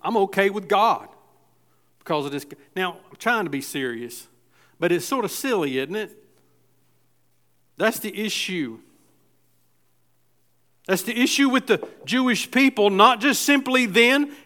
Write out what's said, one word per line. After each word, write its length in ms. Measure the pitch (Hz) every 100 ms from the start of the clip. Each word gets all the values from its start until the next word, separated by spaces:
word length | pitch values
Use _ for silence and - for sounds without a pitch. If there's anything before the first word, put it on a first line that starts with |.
I'm 160 | 175 226
okay 320 | 196 196 196
with 180 | 202 175
God 420 | 196 220 147 - - _ _ _ _ _ _ _ _
because 260 | - 151 139
of 60 |
this. 140 | 143 139 - _ 185
Now, 220 | 185 165 -
I'm 60 | -
trying 280 | 226 233 170
to 60 |
be 100 | 139
serious, 680 | - 147 127 117 120 - - _ _ _ _ _
but 120 | 170
it's 140 | 175 -
sort 200 | 269 208
of 60 |
silly, 460 | - 269 214 147 131
isn't 180 | 139 208
it? 220 | 202 - _ _ _ _ _ _ _ _ _ _ _ _ _ _ _ -
That's 220 | 214 -
the 200 | 214 196
issue. 600 | 214 - - 185 131 110 - _ _ _ _ _ _ _ _ _ _ _ _ _ _ _ _ _ _ _ -
That's 160 | 190
the 140 | - 240
issue 320 | 254 - 277
with 180 | 254 -
the 200 | 196 - -
Jewish 460 | 131 240 254 220 -
people, 400 | 254 269 214 208
not 320 | 190 226 233
just 220 | 269 240
simply 420 | - 285 269 254 240
then. 500 | 190 233 277 285 -